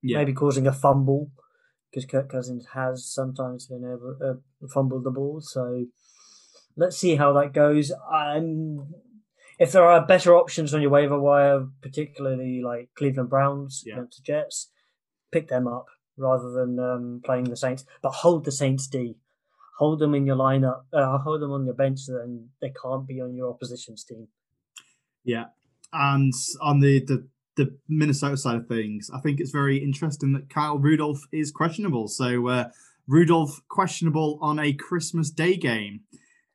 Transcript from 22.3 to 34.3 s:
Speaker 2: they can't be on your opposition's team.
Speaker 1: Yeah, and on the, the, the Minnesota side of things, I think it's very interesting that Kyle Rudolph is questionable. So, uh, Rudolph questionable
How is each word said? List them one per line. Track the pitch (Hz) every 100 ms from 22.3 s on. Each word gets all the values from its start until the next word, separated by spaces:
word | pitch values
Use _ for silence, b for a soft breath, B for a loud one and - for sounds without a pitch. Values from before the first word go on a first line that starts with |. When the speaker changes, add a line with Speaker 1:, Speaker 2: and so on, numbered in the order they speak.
| 120 117 -
Speaker 2:
they | 139
can't | 135 127 131 135
be | 127
on | 127
your | 123 123
opposition's | 120 120 120 - 107
team. | - 113 110 _ _ _ _ - B B _ _
Speaker 1:
Yeah, | 127 113 - _ _ _ _
and | 160 139 139 135 127 - -
on | 151 143
the, | 139 139
the, | - 127 - _ _ -
the | 139 - -
Minnesota | 156 151 143 143 135
side | 131 117
of | 117
things, | 113 107 107 -
I | 135
think | 151 143
it's | -
very | 147 139 139
interesting | 139 135 165 143 139
that | 139 -
Kyle | 156 151 143
Rudolph | 139 156 151 143 -
is | 156 147
questionable. | - 160 165 202 123 104
So, | - 123 123 123
uh, | 123 120 B B B -
Rudolph | 151 165 165 147 - -
questionable | - 185 - 165 151 151